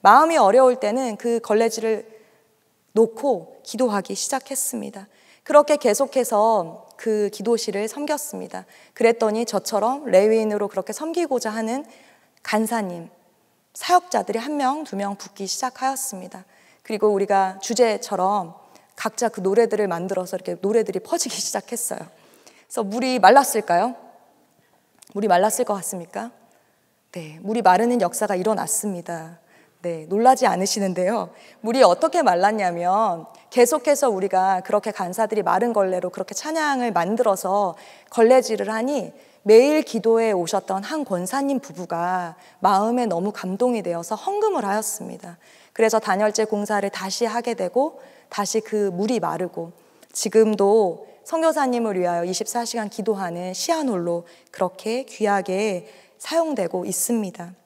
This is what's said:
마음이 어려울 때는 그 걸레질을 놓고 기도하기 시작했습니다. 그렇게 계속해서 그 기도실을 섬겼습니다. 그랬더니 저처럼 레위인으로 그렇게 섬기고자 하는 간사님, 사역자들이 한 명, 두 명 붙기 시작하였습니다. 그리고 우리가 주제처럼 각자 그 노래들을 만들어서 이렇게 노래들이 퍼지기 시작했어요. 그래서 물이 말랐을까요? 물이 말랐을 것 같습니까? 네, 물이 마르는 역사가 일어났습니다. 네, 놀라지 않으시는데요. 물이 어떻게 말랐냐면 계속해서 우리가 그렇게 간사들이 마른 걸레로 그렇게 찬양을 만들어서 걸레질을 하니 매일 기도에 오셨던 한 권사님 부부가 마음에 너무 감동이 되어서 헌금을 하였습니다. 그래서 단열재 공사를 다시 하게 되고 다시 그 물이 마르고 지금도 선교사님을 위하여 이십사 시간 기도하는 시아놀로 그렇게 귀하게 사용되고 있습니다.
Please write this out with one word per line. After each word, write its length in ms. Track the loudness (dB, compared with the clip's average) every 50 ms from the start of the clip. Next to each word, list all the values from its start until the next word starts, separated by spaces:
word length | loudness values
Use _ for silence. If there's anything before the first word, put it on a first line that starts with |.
마음이 360 | 10 10 8 10 8 6 4
어려울 380 | 4 4 6 6 6 6 6 4
때는 420 | 2 -2 -2 -2 -2 -2 -4 -6
그 220 | -4 -2 -2 -2 -2
걸레질을 800 | 0 0 2 2 2 0 -2 -2 -2 -2 -2 -2 -4 -12 -20 -20 _ _ _ _ _ _ _ _ _ _ _ _ _ _ _
놓고 680 | 2 2 2 2 -4 -2 -2 -2 -2 -4 -14 -20 -20 _
기도하기 500 | -14 -2 -2 0 0 0 -2 -4 -4 -8
시작했습니다. 920 | -8 -6 -4 -4 -6 -6 -8 -8 -6 -6 -6 -6 -8 -10 -10 -14 -16 -20 _ _ _ _ _ -20 _ _
그렇게 340 | 4 4 4 6 6 0
계속해서 1080 | 2 2 0 2 2 -2 -2 0 -2 -2 0 2 2 2 4 2 0 -2 -4 -10 -18 -20 -20 -20
그 320 | -8 -4 -4 -2 0 -2 -4 -4
기도실을 540 | -6 -2 -2 -2 0 -2 -6 -6 -6 -6
섬겼습니다. 800 | -6 -8 -8 -6 -6 -4 -6 -6 -10 -12 -12 -14 -12 -14 -14 -16 _ -20 -20 -20 _ _
그랬더니 520 | 2 4 4 4 4 0 0 0 -2 -4
저처럼 600 | -2 -4 -4 -4 -2 -2 0 0 0 -2 -4 -2
레위인으로 600 | 4 4 6 6 6 4 2 2 0 -2 -2 -4
그렇게 260 | -4 -4 -6 -6 -6 -8
섬기고자 560 | -8 -8 -4 -2 -2 -2 0 -2 -2 -2 -4
하는 360 | -4 -4 -4 -4 -4 -6 -6 -10 -18 -20 -20 _ _ _ _ _ _ _ _
간사님, 680 | -2 0 0 0 0 -2 -4 -4 -6 -8 -12 -14 -18 _ _ _ _ _ _ _ _ _ _ _ _ _
사역자들이 640 | -12 0 2 2 2 2 2 -2 -2 -2 -2 -6
한 200 | -6 -4 -4 -4
명, 260 | 0 0 0 -2 -2 -8
두 120 | -8 -6
명 200 | -6 -6 -6 -6
붙기 320 | -10 -14 -20 _ -12 -8
시작하였습니다. 960 | -8 -6 -6 -6 -8 -6 -4 -4 -4 -4 -4 -8 -8 -10 -12 -14 -16 -18 -20 -20 _ _ _ _ _ _ _ _
그리고 240 | -8 -2 0 2 2
우리가 480 | 2 2 2 2 2 2 2 0 -2 -8
주제처럼 960 | -6 -4 2 2 4 4 2 -2 -4 -6 -2 0 0 0 0 0 -4 -6 -12 -20 -20 _ _ -20 _ _ _
각자 340 | -8 -8 -8 -4 -2 -4 -2
그 100 | -2 -2
노래들을 480 | -2 2 4 4 4 2 2 -2 -2
만들어서 480 | -2 -2 -4 -4 -4 -4 -6 -6 -6 -8
이렇게 180 | -8 -8 -8 -8 -4
노래들이 380 | -2 0 2 2 0 0 -4 -8
퍼지기 360 | -4 -4 -4 -4 -4 -6 -6
시작했어요. 640 | -6 -6 -6 -6 -6 -6 -6 -10 -8 -6 -8 -8 -10 -12 -18 _ _ _ _ _ _ _ -20 _ -20 _
그래서 160 | _ -6 -6 -6
물이 360 | -4 -4 -4 -2 -2 0 6
말랐을까요? 760 | 8 8 8 8 6 4 -2 -4 -2 2 2 2 2 0 -4 -10 -18 -20 -20 _ _ _ _ _ _ _ _ _ _ _ _ _ _ _ _ _ -20 _ -8
물이 140 | -4 2
말랐을 380 | 2 4 4 4 2 0 -2 -2
것 80 | -2 -4
같습니까? 560 | -6 -6 -8 -10 -10 -12 -12 -12 -12 -12 -12 -16 _ _ _ _ _ _ _ _ _ _ _ _ _ _ _ -16
네, 260 | -16 -16 -14 -18 -12
물이 200 | -8 -4 -4 2
마르는 400 | 4 6 6 6 4 2 2 0
역사가 340 | 0 -2 -2 -4 -2 -2 -2
일어났습니다. 1040 | -2 0 0 0 -2 -2 -4 -4 -4 -4 -6 -6 -8 -8 -10 -10 -10 -12 -16 -20 _ _ _ _ _ _ _ _ _
네, 240 | -8 -8 -8 -8 -6
놀라지 380 | -4 0 4 6 6 6 6 2
않으시는데요. 840 | 0 2 0 -2 -2 -2 -2 -2 -2 0 0 0 0 0 -2 -4 -6 -12 -20 -20 -20 -20 _
물이 200 | -4 -2 6 8 8
어떻게 380 | 8 8 6 2 0 2 2
말랐냐면 1040 | 2 4 4 4 2 2 2 0 -2 -2 -2 -2 -2 0 0 2 0 0 -2 -4 -10 -16 -20 -20 -20 _
계속해서 600 | 4 4 4 4 4 0 2 2 2 2 2 0
우리가 520 | 0 0 -2 0 0 2 2 2 0 0
그렇게 300 | -2 -2 -2 -2 -2 -4
간사들이 500 | -6 -6 -6 -6 -2 -4 -2 -2 0 -2
마른 320 | 0 2 2 2 2 0 2
걸레로 380 | 0 0 0 0 -2 -4 -6
그렇게 240 | -6 -8 -10 -8 -8
찬양을 580 | -10 -8 -4 -4 -2 0 0 0 0 -2 0 0
만들어서 840 | 0 0 0 0 2 2 2 2 0 0 0 0 0 0 0 -4 -8 -18 -20 -20 -20 -20 _
걸레질을 600 | 2 4 6 8 6 6 4 2 -4 -4 -4 -6
하니 400 | -4 -4 -4 -2 -2 -4 -6 -8 -14 -20 -20 _ _ _ _
매일 380 | 8 8 8 10 8 4 2
기도에 520 | 0 0 -6 -2 2 2 2 4 2 2 0
오셨던 500 | 0 -2 -2 -2 -4 -2 -4 -6 -6 -6
한 200 | -6 -6 -6 -4
권사님 560 | -4 -4 -4 -4 -4 -4 -2 -2 0 -2 -2
부부가 760 | -4 -8 -14 -14 -10 -8 -6 -4 -2 -2 -2 -4 -4 -8 -12 -18 -20 -20 _ _
마음에 480 | 0 2 2 4 2 2 0 0 0
너무 240 | 0 -2 -2 -2 -4
감동이 500 | -6 -6 -8 -8 -2 0 0 0 0 0
되어서 340 | -4 -4 -6 -6 -6 -8 -10
헌금을 480 | -6 -6 -4 -2 0 0 0 0 -2 -2
하였습니다. 720 | -2 -4 -4 -4 -6 -8 -8 -10 -14 -14 -16 -18 -20 -20 _ _ -20 -20 -20 -20 _ _
그래서 260 | 2 2 2 2 0
단열재 460 | 0 0 0 2 2 0 2 0 -2
공사를 420 | -2 -2 -4 -2 -2 -2 -2 -2 -4
다시 340 | -6 -8 -8 -8 -4 -4 -4
하게 300 | -2 -2 -4 -4 -4 -4
되고 440 | -4 -6 -2 0 0 0 0 -2 -12 -20 -20 -20 -20 _ _
다시 320 | -6 -6 -4 -2 -2 -2
그 300 | -2 -2 -2 -2 0 -2 -2
물이 260 | -2 -2 -2 0 -2
마르고 520 | -2 -4 -4 -4 -6 -6 -6 -10 -12 -12 -14 _ _ _ _ _ -20 _ -8
지금도 920 | -6 -6 2 4 4 4 4 4 2 2 4 4 4 2 2 -2 -6 -14 -20 -20 -20 _
선교사님을 760 | -6 -4 0 0 2 2 2 0 0 0 -2 -2 -2 -2 -2
위하여 240 | -2 0 -2 -2 -4
이십사 420 | -4 -4 -6 -6 -6 -6 -6 -6
시간 220 | -4 -6 -6 -6
기도하는 680 | -6 -8 -6 -4 -2 -2 -2 -4 -8 -8 -8 -8 -8 -8
시아놀로 720 | -8 -4 -2 -2 -2 0 -2 -2 -2 -2 -2 -4 -4 -6 -12 -20 _ _ _
그렇게 520 | -4 -4 -4 -4 -4 -8 -8 -6 -6 -6 -6
귀하게 840 | -10 -6 -2 0 0 0 0 0 -2 -4 -2 -2 -2 -4 -6 -8 -14 -20 -20 -20 _ _ _
사용되고 680 | -12 -2 -2 0 0 0 -2 -4 -4 -4 -4 -6 -6
있습니다. 680 | -6 -6 -6 -2 -2 -2 -2 -2 -6 -8 -14 -16 -18 -18 _ _